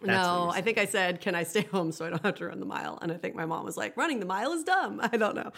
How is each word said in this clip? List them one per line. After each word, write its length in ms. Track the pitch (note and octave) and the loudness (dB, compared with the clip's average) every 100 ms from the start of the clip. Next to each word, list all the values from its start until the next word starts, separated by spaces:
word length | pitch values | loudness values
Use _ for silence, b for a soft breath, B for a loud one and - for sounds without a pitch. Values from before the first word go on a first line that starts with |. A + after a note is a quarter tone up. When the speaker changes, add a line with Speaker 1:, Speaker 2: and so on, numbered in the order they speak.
Speaker 1:
That's 0 | |
what 60 | F#3+ | 2
Speaker 2:
No, 360 | F#3+ F3+ F3 | 4 4 4
Speaker 1:
you're 80 | F3 | 2
Speaker 2:
I 80 | F3+ | 0
think 160 | F#3 A3 | 2 2
I 80 | G3+ | 2
Speaker 1:
saying. 60 | |
Speaker 2:
said, 300 | G#3 F3+ F3 | 2 2 0
"Can 140 | - F3 | 0 0
I 80 | |
stay 180 | E3 G#3+ | 2 0
home 280 | - F#3+ E3 | 2 0 0
so 120 | D#3+ D#3+ | -2 -4
I 40 | |
don't 140 | E3+ | -2
have 120 | G#3 - | 0 -2
to 100 | - | -4
run 120 | - | -6
the 60 | - | -6
mile?" 320 | - - - | -4 -4 -4
And 100 | F3 | -4
I 60 | E3+ | -2
think 180 | F#3 - | -4 -4
my 100 | D#3+ | -4
mom 200 | E3 G3+ | -2 -4
was 120 | F3+ | -4
like, 180 | G#3 - | -4 0
"Running 220 | D#4 B3+ | 0 0
the 60 | F3+ | -2
mile 260 | F#3+ A#3+ | 0 0
is 100 | E4 E4 | -2 2
dumb." 340 | F#4+ D#4 - | 2 2 0
<laughs> 120 | A3+ | 0
I 40 | A#3 | 2
don't 200 | G#3+ - | 2 0
know. 160 | - | -6